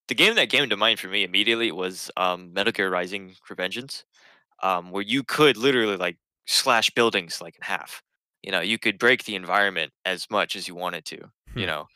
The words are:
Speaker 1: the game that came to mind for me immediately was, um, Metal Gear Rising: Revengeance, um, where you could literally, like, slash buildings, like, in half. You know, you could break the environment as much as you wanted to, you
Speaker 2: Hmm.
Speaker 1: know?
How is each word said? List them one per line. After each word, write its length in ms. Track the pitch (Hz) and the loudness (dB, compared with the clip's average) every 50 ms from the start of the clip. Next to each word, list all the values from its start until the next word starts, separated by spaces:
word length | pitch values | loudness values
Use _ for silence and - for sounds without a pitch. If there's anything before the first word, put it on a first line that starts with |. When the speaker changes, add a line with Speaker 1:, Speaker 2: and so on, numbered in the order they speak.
| _ - | _ -2
Speaker 1:
the 60 | - | 2
game 200 | 120 170 214 233 | 4 4 6 6
that 140 | 208 135 107 | 4 2 4
came 200 | 123 135 143 113 | 2 2 2 2
to 60 | 104 | 2
mind 240 | 98 107 117 110 - | 2 4 2 2 2
for 80 | - | -2
me 160 | 92 98 104 95 | -2 -2 -2 0
immediately 480 | 90 90 98 104 113 117 113 117 110 | 2 0 2 2 4 2 2 2 0
was, 400 | 78 90 92 92 92 87 - - - | -2 -2 -4 -4 -6 -8 -12 -8 -4
um, 340 | - 92 92 90 90 90 87 | 0 0 0 0 -2 -6 -6
Metal 220 | 85 98 101 117 - | -4 -2 0 0 0
Gear 160 | - 98 95 | 0 0 0
Rising: 460 | 90 90 90 90 101 98 95 92 92 _ _ - | 0 0 -2 -2 -6 -8 -10 -14 -18 _ _ -14
Revengeance, 540 | 95 92 90 95 101 120 131 135 - - - _ _ _ _ - _ _ _ _ _ - | -6 -6 -4 -4 -4 -8 -10 -10 -14 -16 -18 _ _ _ _ -20 _ _ _ _ _ -4
um, 300 | - 95 92 87 87 92 | -2 0 0 -2 -2 -4
where 100 | 90 101 | -6 -6
you 220 | 101 104 120 139 123 | -2 -2 -2 -2 -2
could 320 | - - 147 151 143 113 | -2 2 4 6 6 6
literally, 400 | 107 120 139 131 123 110 107 98 | 4 2 2 4 4 2 2 0
like, 220 | 87 90 87 82 - _ _ _ _ _ | 0 -2 -4 -4 -8 _ _ _ _ _
slash 440 | - - - - 135 120 113 107 - | 0 0 2 4 4 4 4 2 2
buildings, 500 | - 123 117 113 101 98 87 82 - - | 2 2 2 4 2 0 -2 -4 -8 -10
like, 160 | 87 - - | -12 -14 -14
in 60 | _ | _
half. 420 | - - 95 - - - - - - _ _ _ _ _ _ _ - | -8 -6 -6 -6 -6 -12 -16 -18 -20 _ _ _ _ _ _ _ -6
You 80 | 98 | -4
know, 80 | 95 87 | -2 -2
you 180 | 85 104 113 | 0 0 -2
could 220 | - - 113 101 90 | 0 -2 -2 0 2
break 240 | 123 120 127 120 - | 4 4 4 2 0
the 120 | 113 104 | -4 -8
environment 580 | 92 90 87 90 101 101 98 92 85 78 71 _ _ - | -8 -4 0 0 2 2 0 0 -4 -6 -6 _ _ -4
as 260 | 92 90 87 - - | -4 -4 -4 -4 -2
much 280 | 107 101 85 - - | -2 -2 0 -2 -4
as 100 | 101 85 | -8 -10
you 80 | - 85 | -10 -10
wanted 300 | 85 90 87 87 80 - | -8 -6 -6 -6 -8 -10
to, 100 | - - - - - _ _ _ - - | -12 -14 -14 -16 -20 _ _ _ -12 -8
you 80 | - 95 | -6 -4
Speaker 2:
Hmm. 40 | |
Speaker 1:
know? 200 | 85 78 76 - - _ | -4 -4 -6 -8 -12 _